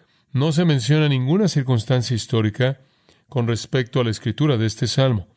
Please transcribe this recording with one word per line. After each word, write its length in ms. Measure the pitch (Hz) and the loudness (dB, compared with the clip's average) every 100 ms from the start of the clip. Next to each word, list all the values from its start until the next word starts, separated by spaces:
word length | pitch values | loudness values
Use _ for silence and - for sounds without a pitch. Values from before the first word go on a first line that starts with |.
| _ _ _ | _ _ _
No 180 | 127 151 | -2 0
se 140 | 151 175 | 2 2
menciona 420 | 143 113 156 151 | 2 2 2 2
ninguna 400 | 135 127 180 202 | 0 0 0 2
circunstancia 680 | 147 127 123 - 127 117 117 | 0 0 0 2 0 0 -4
histórica 640 | - 117 107 - 127 139 _ _ _ _ _ | -2 0 0 0 -2 -4 _ _ _ _ _
con 180 | - 117 | -4 -2
respecto 540 | 117 - 135 117 135 | -2 -2 -4 -2 -2
a 20 | |
la 80 | 117 | -2
escritura 460 | 107 120 107 151 120 | -2 -4 -2 0 2
de 80 | 110 | 0
este 220 | - 120 | -2 -4
salmo. 400 | - 135 110 - | 0 2 0 -4